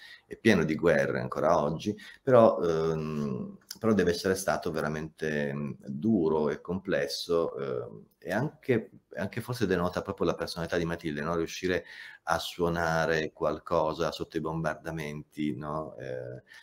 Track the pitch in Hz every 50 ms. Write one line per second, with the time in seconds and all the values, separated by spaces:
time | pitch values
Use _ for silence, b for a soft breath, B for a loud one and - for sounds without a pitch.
0 | B B B B B B - - - 113 104 87 80 78 78 76 82 85 78 71
1 | 69 69 64 64 64 65 - 71 73 78 85 82 73 73 82 80 - 104 104 B
2 | B B B B B 135 127 117 113 104 - - - 85 82 80 80 82 80 78
3 | 78 78 78 73 73 71 65 60 64 65 - - _ - - - - 113 110 95
4 | 87 87 85 - - 95 95 92 - - 76 78 - 90 78 78 73 76 76 78
5 | 78 78 - - 80 78 76 73 71 71 69 71 73 69 65 - - - 67 71
6 | 82 110 113 95 80 78 78 78 76 73 76 - - - 90 92 - 95 82 71
7 | 71 71 - - - - 85 85 82 - - 65 69 67 64 62 60 57 53 52
8 | - - _ _ - 71 90 107 135 156 - - - - 123 113 - - - -
9 | _ - - - 92 98 - 120 113 - 123 120 107 90 92 87 87 90 - 95
10 | - - 98 - 95 85 80 - 82 78 - 85 82 82 95 87 85 82 85 80
11 | - 80 76 73 73 82 87 85 82 80 - - 92 90 90 82 - B B B
12 | B B B B B - 82 82 - - - - 87 85 85 85 82 80 80 82
13 | 80 80 82 78 78 78 - - 82 78 76 78 - - 87 82 78 78 78 80
14 | 82 78 - - 85 - - 82 76 80 80 82 80 78 78 - - 82 80 80
15 | 76 73 73 76 73 _ - 76 76 76 67 - 76 73 76 78 78 69 - 55
16 | 64 65 64 64 62 62 64 - - B B B